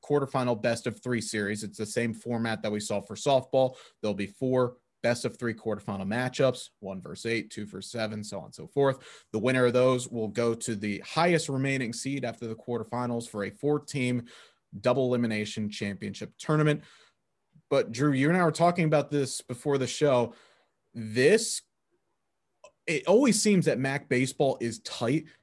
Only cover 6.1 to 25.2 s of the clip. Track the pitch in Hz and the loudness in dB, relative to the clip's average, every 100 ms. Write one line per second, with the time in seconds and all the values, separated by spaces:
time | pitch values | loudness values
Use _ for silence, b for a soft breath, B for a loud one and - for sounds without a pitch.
6.1 | 113 127 - 135 127 - _ 98 95 82 | -2 -2 2 2 0 -8 _ -12 -12 -12
7.1 | - 113 113 - - 104 95 - 117 107 | -8 -4 -4 -4 -10 -12 -12 -10 -6 -6
8.1 | 107 104 98 101 - - 143 139 131 B | -6 -8 -10 -12 -16 -6 0 2 0 B
9.1 | B B 110 120 131 123 123 127 127 123 | B B -2 2 4 4 6 4 2 -2
10.1 | 117 107 110 117 113 - 107 104 98 - | -6 -4 -2 0 -2 -4 -4 -4 -6 -4
11.1 | 156 175 165 156 135 135 135 120 120 135 | 0 2 2 0 -2 -2 -2 -4 -6 -6
12.1 | 139 120 110 113 110 - 120 107 123 123 | -6 -6 -8 -10 -10 -6 -6 -4 -4 -2
13.1 | 120 117 110 101 - 143 147 147 143 123 | -4 -6 -6 -6 -4 -2 -2 -2 -2 0
14.1 | 123 120 B B B _ 101 123 127 127 | -2 -6 B B B _ -2 0 2 2
15.1 | 123 117 107 104 - 107 104 101 95 104 | 0 0 -2 -4 -6 -6 -4 -6 -6 -8
16.1 | - - - - 156 151 151 B B B | -10 -12 -8 0 2 4 2 B B B
17.1 | B _ _ _ _ - 139 117 113 147 | B _ _ _ _ -2 0 0 0 2
18.1 | 135 143 180 170 156 175 175 156 151 143 | 4 4 4 2 4 4 4 4 2 2
19.1 | 143 131 - - 120 147 139 127 - 147 | -2 -2 -6 -8 -6 0 0 0 2 4
20.1 | 123 117 B B B B _ _ 117 110 | 4 2 B B B B _ _ -12 -4
21.1 | 113 139 220 226 - - _ _ _ _ | 4 6 6 2 -8 -10 _ _ _ _
22.1 | _ _ _ _ _ - _ - 156 - | _ _ _ _ _ -20 _ -4 -2 4
23.1 | 208 277 214 214 196 151 123 135 139 - | 6 6 4 4 4 4 2 0 -2 0
24.1 | 127 131 - 139 - 117 - - - 117 | 0 0 2 0 0 -4 -6 -10 -4 0
25.1 | 151 | 0